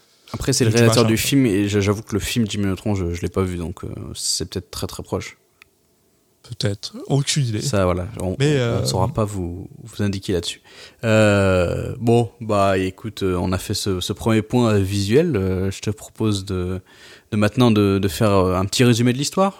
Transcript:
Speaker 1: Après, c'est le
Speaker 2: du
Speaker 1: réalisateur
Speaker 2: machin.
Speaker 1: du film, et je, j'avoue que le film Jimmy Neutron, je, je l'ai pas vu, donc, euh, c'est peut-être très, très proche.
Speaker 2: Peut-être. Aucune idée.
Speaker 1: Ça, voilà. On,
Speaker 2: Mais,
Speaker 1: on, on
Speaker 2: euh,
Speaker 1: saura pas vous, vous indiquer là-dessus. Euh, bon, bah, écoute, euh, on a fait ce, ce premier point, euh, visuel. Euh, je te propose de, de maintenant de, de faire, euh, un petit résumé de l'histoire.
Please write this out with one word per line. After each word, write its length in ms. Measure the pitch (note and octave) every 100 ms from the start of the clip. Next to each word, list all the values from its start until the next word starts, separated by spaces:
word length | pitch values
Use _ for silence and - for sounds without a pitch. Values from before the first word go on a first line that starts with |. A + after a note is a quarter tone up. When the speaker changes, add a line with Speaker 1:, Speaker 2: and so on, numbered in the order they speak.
| _ _ _
Speaker 1:
Après, 200 | - -
c'est 120 | B2+
le 60 | A#2
Speaker 2:
du 60 | A2+
Speaker 1:
réalisateur 280 | A#2 A2+
Speaker 2:
machin. 80 | A2
Speaker 1:
du 60 | A2
film, 280 | - C#3 B2+
et 220 | F#2+ G#2
je, 120 | G#2
j'avoue 220 | G2 G#2
que 100 | -
le 60 | G2+
film 260 | - B2 A2
Jimmy 180 | G#2 G2
Neutron, 280 | F#2 G#2+
je, 180 | G2 E2+
je 80 | E2+
l'ai 60 | F2
pas 140 | G2
vu, 140 | F#2 F2
donc, 280 | E2+ -
euh, 40 | - - G2+
c'est 340 | - - - F#2+
peut-être 220 | G2 -
très, 160 | - F#2+
très 160 | -
proche. 340 | - G2 - - _ _ - _ _ _ _ _ _ _ -
Speaker 2:
Peut-être. 440 | A#2 G#2 G2+ - A3+ F4
Aucune 360 | C#3 C#3 D#3
idée. 160 | B2 G#2+
Speaker 1:
Ça, 240 | C#3 G2+ F2+
voilà. 200 | F2+ F2+ -
On, 160 | F#2 F#2
Speaker 2:
Mais, 160 | C#3+ C#3
Speaker 1:
on, 20 |
on 200 | A#2+ A#2
Speaker 2:
euh, 20 |
Speaker 1:
saura 240 | - G2 G#2
pas 160 | -
vous, 440 | G#2 G2+ F2 F2 - -
vous 200 | A2+ -
indiquer 280 | G#2 F#2+ -
là-dessus. 280 | F2 - - - - - _
Euh, 920 | A2+ A2 G#2+ G2+ G2 F#2 F2 F2 E2+ G2
bon, 320 | A#2 A#2 A2+ -
bah, 380 | A2 G#2 G2 F#2+
écoute, 460 | F#2+ - A2 -
euh, 120 | F#2+ F2+
on 100 | F#2
a 80 | F#2+
fait 160 | -
ce, 240 | G2+ G#2 F#2
ce 120 | -
premier 300 | G2 A2+ A2
point, 320 | G#2 B2 A#2
euh, 40 | G#2
visuel. 560 | F#2+ G2+ G2 B2+ F3 A2+
Euh, 360 | F#2+ F#2 F#2+
je 80 | -
te 100 | -
propose 540 | G#2+ - - A2 G2+
de, 360 | F#2+ F#2 F2+ F#2 - - - - _
de 40 | G#2
maintenant 360 | G#2 - B2
de, 260 | G#2 G2+ G2
de 60 | G2
faire, 220 | - A2
euh, 240 | G2 F#2
un 100 | F2+
petit 200 | F#2+ -
résumé 280 | B2 A#2 B2
de 60 | B2
l'histoire. 360 | C#3+ - G3